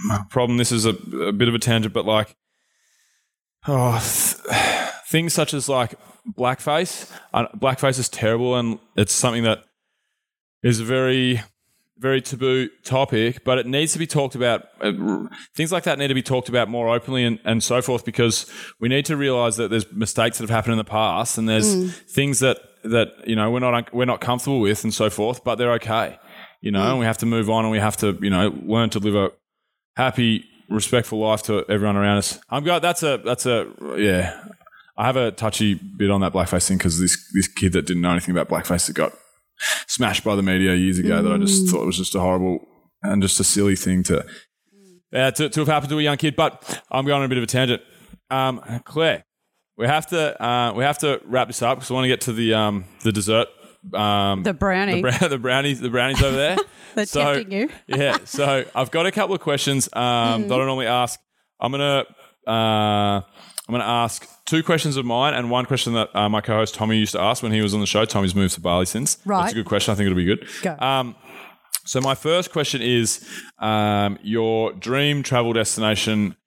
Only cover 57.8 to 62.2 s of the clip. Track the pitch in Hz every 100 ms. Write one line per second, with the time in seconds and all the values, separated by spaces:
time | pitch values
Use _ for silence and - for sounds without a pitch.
57.8 | - 139 143 120 - 139 143 135 - -
58.8 | 131 165 180 202 190 190 - 143 - 135
59.8 | - - 123 120 117 113 104 127 135 131
60.8 | 113 123 123 - _ _ _ _ 120 139
61.8 | 143 139 - -